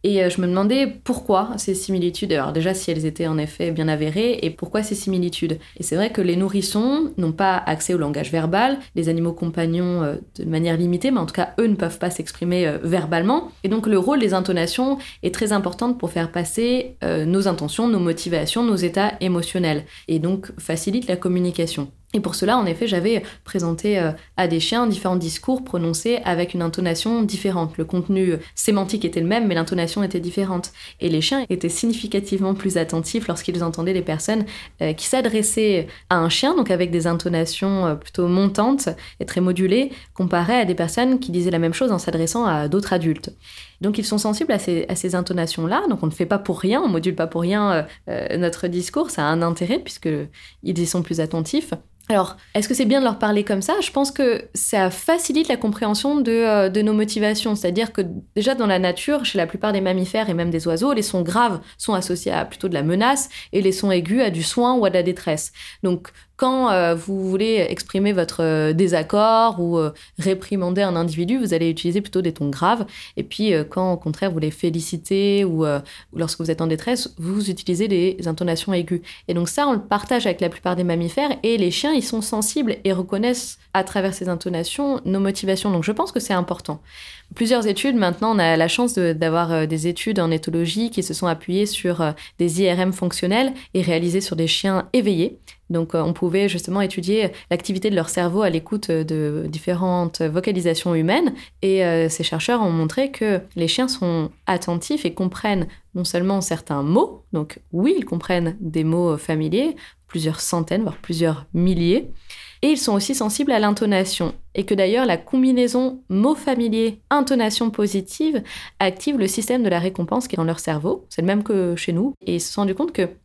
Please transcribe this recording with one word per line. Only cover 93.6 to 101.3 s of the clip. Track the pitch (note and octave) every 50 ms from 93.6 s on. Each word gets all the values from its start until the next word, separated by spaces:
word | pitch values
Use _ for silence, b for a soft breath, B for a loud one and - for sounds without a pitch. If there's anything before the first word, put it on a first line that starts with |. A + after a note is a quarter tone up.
| B B -
et | F#3+
réalisées | F3+ F3 E3+ E3 F3 F3 E3+ G3
sur | G3 - F3
des | D#3+ E3
chiens | D#3+ - - - G3 F#3+ F#3 - - -
éveillés. | B3+ G#3 G#3 F#3+ D#3+ F3 A#3+ - B B B B B _ -
Donc, | E3+ E3+ E3 D#3+ -
euh, | E3
on | D#3 E3 E3
pouvait | - F#3 F3 E3+ G3 G3+
justement | G3+ F3 F3 - - F3+ G3+
étudier | G3 F#3+ - F#3+ E3+ F3+ G#3 A3 G#3 F3+ B B B B
l'activité | F3 E3+ - - F#3+ F#3 F#3 G#3+
de | G3+
leur | E3+ D#3+
cerveau | - - F3+ F3 F3 E3+ G#3
à | G#3+ F#3
l'écoute, | D#3+ E3 D#3+ - G#3+ G#3 - -
euh, | E3 D#3+ D#3+
de | D#3 D#3+ D#3 D3+ D3 D3 D#3 -
différentes | D3+ D#3 D#3 - F3+ F3+ E3+ F#3 F#3 F3+ F3+ F3 E3 E3 -
vocalisations | E3 D#3 D3+ F3+ F#3 G#3+ G3+ F3+ E3+ E3+ E3 E3 - F3+ E3+
humaines. | D#3+ D#3+ E3+ G#3 D#4 F4 C4+